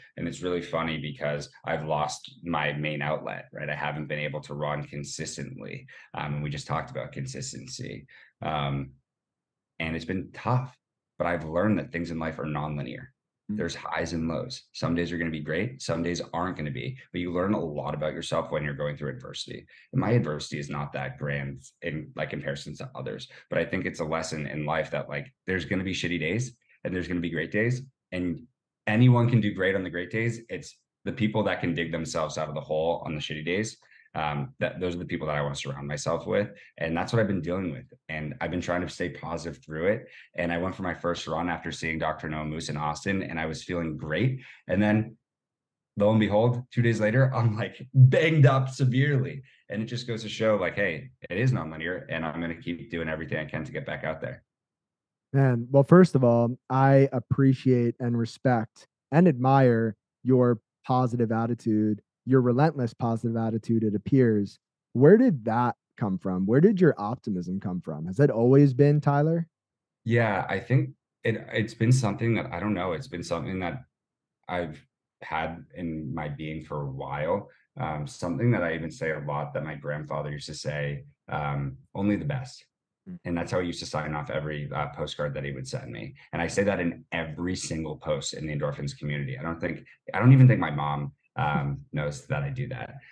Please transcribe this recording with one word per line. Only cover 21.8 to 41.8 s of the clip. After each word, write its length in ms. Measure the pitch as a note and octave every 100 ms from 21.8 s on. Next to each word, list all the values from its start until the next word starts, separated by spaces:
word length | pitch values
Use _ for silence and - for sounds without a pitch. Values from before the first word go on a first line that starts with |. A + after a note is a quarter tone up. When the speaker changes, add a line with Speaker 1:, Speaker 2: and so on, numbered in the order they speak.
Speaker 1:
in, 280 | E2 D2+ C#2 C#2
like, 160 | D2
comparisons 480 | D2+ C#2+ C#2+ D2 D2
to 100 | - C2
others, 320 | C2 G#1 - - -
but 80 | E2
I 60 | E2
think 200 | F#2+ F2+
it's 140 | E2+
a 60 | D#2+
lesson 420 | D#2+ D#2+ D#2+ C#2+
in 180 | D2+ D2
life 240 | D#2 D2+
that, 180 | D2 -
like, 240 | D2 C#2+ _ -
there's 200 | F#2 -
gonna 180 | F#2+
be 100 | F#2+
shitty 260 | F2+ F2 F2
days 360 | D#2 G#2+ B2+ - _ _
and 100 | -
there's 140 | F2+ E2+
gonna 120 | F2+
be 120 | E2+
great 200 | D#2+ D#2+
days, 300 | G#2 A#2 B2+ - _ -
and 320 | F2+ F2+ D#2 - _ _ _ -
anyone 420 | A2 B2+ A#2+ A#2
can 140 | A2+
do 100 | G#2
great 220 | F#2 F#2
on 100 | F#2+
the 60 | F2+
great 220 | F2 F2+
days. 300 | A2 A#2 A2 -
It's 280 | F2+ D2 - _ _
the 80 | G2+
people 300 | F2+ G#2+ G#2+ F#2+
that 140 | F2+
can 140 | F2+
dig 180 | E2 E2
themselves 460 | E2 D#2+ E2 D#2 D#2+
out 100 | D#2
of 60 |
the 80 | D2
hole 400 | C#2+ D#2 D#2+ E2+
on 120 | - D2+
the 40 |
shitty 240 | - D2+
days. 340 | D#2 F#2 A2 - _ - _
Um, 400 | D#2+ D#2 D2 C2+ -
that, 200 | E2+ -
those 140 | F2+
are 60 | E2+
the 60 | F2
people 200 | E2+ D#2
that 100 | D2
I 60 |
wanna 140 | D2 C#2
surround 320 | C#2+ C#2 C#2+
myself 400 | D2 E2 E2 F#2
with. 240 | F#2+ G#2 - - -
And 180 | E2 E2
that's 160 | -
what 80 | A#2
I've 80 | G2+
been 140 | F#2+
dealing 300 | D#2+ F#2 F2+
with. 200 | C2 - - -
And 280 | D#2 D2+ C2+
I've 120 | E2+
been 100 | F2
trying 200 | F2 F2
to 60 | E2+
stay 220 | - F2
positive 540 | - E2 E2 E2 D2 -
through 220 | D#2 F2+
it. 200 | A#2 - - - -
And 180 | F2
I 60 | E2+
went 160 | F#2 F#2
for 80 |
my 100 | F2+
first 320 | E2 F2 E2+ -
run 240 | D#2+ F2
after 220 | D#2+ E2
seeing 260 | C#2+